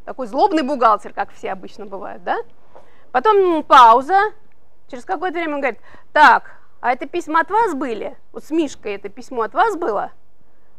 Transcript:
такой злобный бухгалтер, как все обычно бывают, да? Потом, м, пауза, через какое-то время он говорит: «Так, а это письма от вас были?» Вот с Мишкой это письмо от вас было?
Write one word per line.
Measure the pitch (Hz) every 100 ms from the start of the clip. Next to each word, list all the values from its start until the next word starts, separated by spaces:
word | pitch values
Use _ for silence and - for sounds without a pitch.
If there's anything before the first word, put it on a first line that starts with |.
| -
такой | 202 240
злобный | 262 403 320
бухгалтер, | 262 277 226 202 -
как | - 202
все | - 202
обычно | 190 196 - 202
бывают, | 190 202 190
да? | 180 359 - - - - - - -
Потом, | 254 440 403
м, | 370 311
пауза, | - 285 233 240 269 392 427 - - - - - -
через | 247 -
какое-то | 302 359 339
время | 330 294
он |
говорит: | 262 208 - - -
«Так, | 302 269 202 - - - -
а | 240
это | 254 330
письма | 349 302 330
от | 339
вас | 427 453 269
были?» | 262 208 190 - -
Вот | 226 -
с |
Мишкой | 320 277 - 208 202
это | 202
письмо | 247 - 247
от | 214
вас | 277 453 339
было? | 330 196 160 - - - - - -